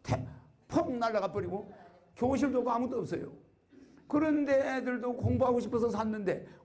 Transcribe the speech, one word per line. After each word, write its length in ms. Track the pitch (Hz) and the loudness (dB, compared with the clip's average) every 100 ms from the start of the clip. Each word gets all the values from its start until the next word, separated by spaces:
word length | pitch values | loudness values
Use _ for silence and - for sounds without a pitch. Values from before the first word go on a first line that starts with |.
태-, 240 | - - - - - _ - | -4 -4 -4 -12 -20 _ -4
퍽 260 | 302 311 | 0 0
날아가 380 | 247 226 214 190 | 0 0 2 0
버리고 420 | 202 180 190 220 - - - - - | -2 -4 -6 -8 -16 -20 -20 -20 -2
교실도 420 | 247 269 285 247 | 0 2 2 2
없고 120 | 240 | 0
아무것도 300 | 233 247 254 | 0 0 -2
없어요. 320 | 165 165 - - - _ _ - - - - | -4 -4 -6 -12 -20 _ _ -20 -20 -20 -2
그런데 680 | 294 311 294 285 269 277 262 | 2 4 2 4 4 2 0
애들도 400 | 240 247 247 247 | -2 -2 -2 -2
공부하고 440 | 220 247 254 240 | 0 2 4 2
싶어서 300 | 208 233 233 | 0 0 0
샀는데 560 | 202 220 214 185 151 - - | 0 -2 -2 -2 -2 -4 -10